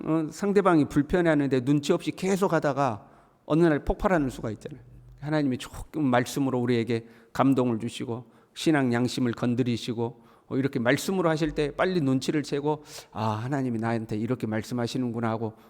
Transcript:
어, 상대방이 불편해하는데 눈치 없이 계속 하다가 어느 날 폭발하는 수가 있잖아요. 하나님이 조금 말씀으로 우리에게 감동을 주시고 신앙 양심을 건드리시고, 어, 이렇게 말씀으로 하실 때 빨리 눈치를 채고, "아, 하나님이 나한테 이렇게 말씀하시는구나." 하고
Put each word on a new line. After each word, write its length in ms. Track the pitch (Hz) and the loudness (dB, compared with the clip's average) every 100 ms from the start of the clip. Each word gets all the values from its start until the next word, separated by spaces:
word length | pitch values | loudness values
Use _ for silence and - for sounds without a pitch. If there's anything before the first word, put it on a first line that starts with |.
어, 240 | - 160 156 | -2 -2 -2
상대방이 540 | - 202 196 190 165 139 | -4 2 4 6 4 4
불편해하는데 760 | - - 185 170 147 139 131 | 2 2 2 4 2 2 0
눈치 300 | 127 147 143 | 2 0 2
없이 160 | 175 - | 0 0
계속 420 | - 185 196 185 | -4 -2 0 2
하다가 540 | 160 147 131 135 104 - - _ _ - | 2 0 0 -2 -2 -12 -20 _ _ -2
어느 180 | 151 | 4
날 220 | 170 143 - | 4 4 0
폭발하는 440 | 196 208 175 135 | -2 2 2 0
수가 180 | - 117 | -4 -8
있잖아요. 300 | 101 - 135 - - - - | -8 -12 -16 -18 -20 -20 -14
하나님이 400 | 143 151 143 123 | -4 0 0 -2
조금 440 | - - - 156 139 | -6 -14 -8 -2 2
말씀으로 540 | 123 127 - 135 123 | 2 2 -2 0 0
우리에게 480 | 120 120 113 113 - - _ | 2 2 2 -2 -4 -18 _
감동을 440 | - 135 135 123 110 | 2 4 4 2 0
주시고 460 | 117 - 123 117 117 _ _ - | -4 -8 -8 -8 -12 _ _ -2
신앙 360 | 165 151 131 | 2 2 2
양심을 400 | 120 123 - 123 | 2 0 0 -2
건드리시고, 920 | 110 123 120 120 117 - 113 117 - - - _ | 0 -2 0 0 -2 -4 -6 -6 -8 -20 -20 _
어, 100 | 131 | -4
이렇게 220 | 135 135 | -2 0
말씀으로 500 | 117 143 - 190 170 | 2 2 2 0 2
하실 220 | 156 156 | 0 -2
때 200 | 147 147 | -2 -4
빨리 300 | - 185 180 | -2 0 2
눈치를 400 | 135 131 131 160 | 2 0 0 -2
채고, 420 | 131 143 147 151 - - - | -2 -4 -2 -4 -8 -20 -14
"아, 140 | - 110 | -4 -2
하나님이 440 | 107 123 143 131 113 | -2 -4 -4 -2 -2
나한테 380 | 117 117 110 107 | -2 -2 -4 -4
이렇게 300 | 113 123 113 | -2 -2 -2
말씀하시는구나." 840 | 107 - 123 117 143 123 113 117 | -4 -4 -4 -2 -2 -4 -2 -4
하고 240 | 110 110 - - | -2 -6 -8 -20